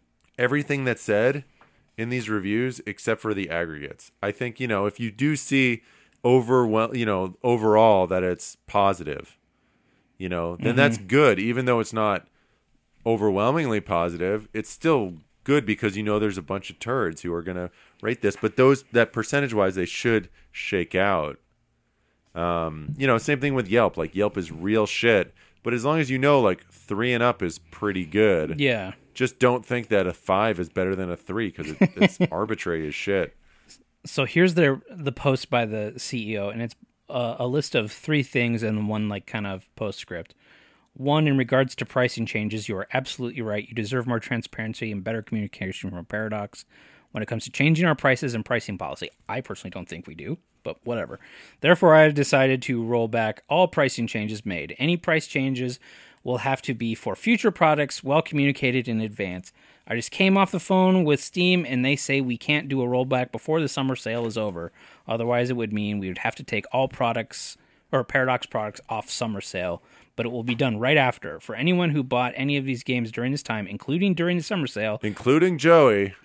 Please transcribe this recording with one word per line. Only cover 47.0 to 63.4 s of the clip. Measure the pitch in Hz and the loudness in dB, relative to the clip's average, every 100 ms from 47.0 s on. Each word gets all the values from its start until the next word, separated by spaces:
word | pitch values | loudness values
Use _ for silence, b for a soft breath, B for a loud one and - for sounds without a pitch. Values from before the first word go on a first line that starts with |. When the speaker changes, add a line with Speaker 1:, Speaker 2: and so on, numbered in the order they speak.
| b | b
Speaker 2:
when | 110 | -10
it | 107 | -6
comes | 113 - | -6 -8
to | |
changing | - 147 160 175 | 0 2 4 2
our | 143 | 2
prices | 139 127 135 113 | 2 2 0 -4
and | |
pricing | - 120 - 95 | -2 -4 -4 -8
policy. | 78 69 - - - | -8 -8 -12 -14 -10
I | 123 | -8
personally | 131 98 92 | -8 -12 -12
don't | 95 85 | -14 -12
think | 85 - | -14 -14
we | 82 | -12
do, | 80 170 _ _ | -10 -10 _ _
but | - - 120 | -12 -10 -6
whatever. | 117 60 - B B B B | -6 -6 -10 B B B B
Therefore, | 143 175 175 156 | 4 6 8 10
I | |
have | 156 143 | 8 6
decided | 139 135 131 131 | 2 4 4 2
to | 123 117 | 0 -2
roll | 113 120 113 | 0 0 0
back | 117 107 - - | 0 -2 -4 -2
all | 156 175 | 2 2
pricing | 165 135 - 113 | 2 0 0 -4
changes | 110 107 107 | -4 -6 -6
made. | 104 85 73 - | -6 -6 -8 -4
Any | 147 175 | -2 0
price | 175 160 - | 0 -2 0
changes | 135 135 127 127 127 B B B B | -2 -2 -2 -4 -8 B B B B
will | - 123 | -6 -2
have | 135 135 | -2 -2
to | - | -4
be | 117 117 107 | -4 -4 -4
for | 110 95 | -6 -4
future | 220 233 220 | 0 2 2
products, | - 160 151 143 - | 4 4 4 0 -4
well | 131 151 | 0 0
communicated | - 151 139 135 127 127 120 | 2 0 0 2 0 0 0
in | 110 | -2
advance. | 110 101 95 90 - b b b - | -4 -4 -6 -6 -12 b b b -8
I | 117 | -6
just | - | -6
came | - 190 196 | 0 4 4
off | 185 | 2
the | 175 | -2
phone | - 190 185 185 151 | 0 4 6 4 4
with | 143 | 2
Steam, | - 180 180 180 131 | 0 0 2 2 2
and | 127 131 | 0 0
they | 143 | 0
say | - 139 | 0 0
we | 127 117 | 0 -4
can't | - 147 143 | -2 -2 0
do | 135 | -2
a | 123 | 0
rollback | 123 131 131 127 | 0 0 -2 -2
before | 113 | -6